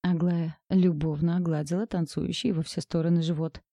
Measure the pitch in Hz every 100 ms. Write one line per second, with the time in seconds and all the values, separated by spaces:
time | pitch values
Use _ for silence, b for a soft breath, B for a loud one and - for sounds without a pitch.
0 | 180 170 175 175 165 - _ 190 180 156
1 | 160 147 170 175 170 156 151 175 220 180
2 | 160 - - - 247 165 160 - - 170
3 | 160 170 165 160 160 - _